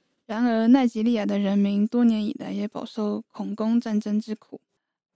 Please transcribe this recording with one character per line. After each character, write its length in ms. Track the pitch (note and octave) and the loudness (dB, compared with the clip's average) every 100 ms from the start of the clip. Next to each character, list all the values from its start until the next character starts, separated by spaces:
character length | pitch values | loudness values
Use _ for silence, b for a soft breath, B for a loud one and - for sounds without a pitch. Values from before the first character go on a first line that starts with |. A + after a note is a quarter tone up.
| _ _ - | _ _ -10
然 180 | A3 | -2
而， 240 | B3 A3+ A3+ | 0 2 6
奈 180 | C4+ B3 | 6 4
及 160 | A3 | 0
利 120 | A3+ | 0
亚 100 | A3+ | 0
的 140 | G3+ G3+ | 0 0
人 200 | G3 G3+ | 0 2
民 280 | G3+ G3+ G#3+ | 0 0 0
多 180 | A#3+ | 2
年 200 | A#3+ A3 | 2 2
以 120 | G#3 - | -2 -6
来 140 | - | -8
也 160 | G3 G#3 | -6 -6
饱 160 | - | -8
受 400 | A3+ - G#3 G#3 - | -10 -6 -4 -6 -8
恐 240 | - G3 G3+ | -10 -8 -4
攻 240 | A3 A#3 | 0 0
战 180 | A#3 G#3+ | 0 -4
争 220 | G#3+ G#3+ | -2 -4
之 140 | A3 | -4
苦。 260 | G#3+ _ - _ _ _ _ _ | -10 _ -20 _ _ _ _ _